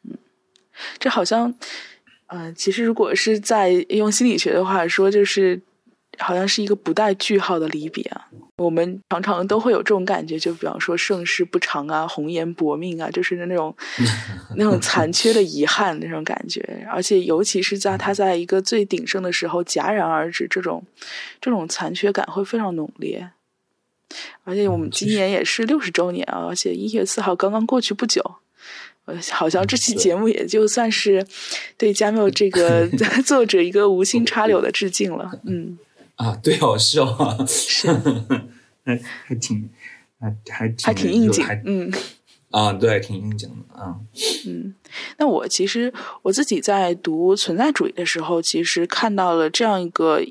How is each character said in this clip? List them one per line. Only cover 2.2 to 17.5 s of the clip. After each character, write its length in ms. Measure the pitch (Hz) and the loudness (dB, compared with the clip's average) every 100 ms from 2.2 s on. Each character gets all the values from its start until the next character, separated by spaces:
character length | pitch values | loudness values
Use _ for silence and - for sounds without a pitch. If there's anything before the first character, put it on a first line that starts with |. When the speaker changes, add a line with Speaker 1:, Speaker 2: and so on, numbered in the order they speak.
| _ | _
Speaker 1:
呃， 220 | 180 165 | -14 -12
其 180 | 170 196 | -4 -2
实 100 | 196 | 0
如 120 | 233 | 0
果 200 | 226 202 | 2 2
是 240 | 190 220 214 | 2 2 0
在 340 | 208 220 185 180 175 | 2 2 4 4 2
用 200 | 214 214 | 0 2
心 160 | 208 247 | 2 2
理 120 | 170 | 2
学 140 | - | 2
的 120 | 156 | 0
话 240 | 185 190 170 | 2 0 0
说， 220 | 180 196 | 2 4
就 120 | 208 | 4
是 380 | 202 202 185 180 _ _ _ _ _ - | 2 2 2 0 _ _ _ _ _ -8
好 160 | - | -2
像 140 | 180 196 | 0 0
是 140 | - | -2
一 40 | 202 | 0
个 80 | |
不 200 | 202 - | -2 0
带 180 | 165 214 | 2 2
句 240 | 196 - 202 | 0 2 2
号 200 | 185 175 | 2 0
的 100 | 156 | -2
离 200 | 156 156 | -4 -6
别 120 | - | -8
啊。 240 | - - - - - - | -8 -12 -16 -20 -18 -2
我 140 | 170 | 0
们 300 | 165 175 190 _ | 2 0 -4 _
常 120 | 175 | -4
常 240 | 196 175 196 | -2 -2 0
都 140 | 214 | 2
会 100 | 240 | 2
有 80 | 226 | 2
这 100 | - | 2
种 140 | 202 | 2
感 220 | 185 180 160 | 2 -2 -2
觉， 120 | 160 | -4
就 160 | 170 | -4
比 100 | 165 | -4
方 160 | 165 - | -6 -4
说 160 | - 175 | -2 -2
“盛 280 | - 190 175 | 0 -2 -2
世 180 | - | -2
不 140 | 170 180 | 0 -2
长” 280 | - 147 147 | -2 -4 -2
啊 180 | 156 160 | -2 -2
，“红 220 | - 151 | -4 -4
颜 240 | 170 170 | -4 -4
薄 200 | 170 156 147 | -2 -2 0
命” 240 | 180 165 | -4 -6
啊， 80 | 160 | -4
就 120 | 175 | -2
是 220 | 180 175 175 | -2 -2 -2
那 80 | |
种， 200 | 180 156 - - - 117 | -2 -2 -6 -12 -2 -2
Speaker 2:
<laughs> 440 | 107 - 92 - 107 | -2 -8 -14 -10 0
Speaker 1:
那 80 | |
种 160 | 214 185 | 2 4
残 320 | - 170 160 | 2 0 2
缺 200 | 180 226 | 2 4
的 100 | 226 | 4
遗 240 | 180 151 - | 2 2 0
憾 320 | - 202 156 | 2 0 -2
那 80 | 165 | -8
种 140 | 160 | -8
感 220 | 156 - - | -6 -6 -6
觉。 380 | - - - - | -8 -8 -12 -6
而 120 | 175 | -4
且 180 | 185 190 | 2 2
尤 220 | 175 160 | 4 2
其 180 | 208 | 2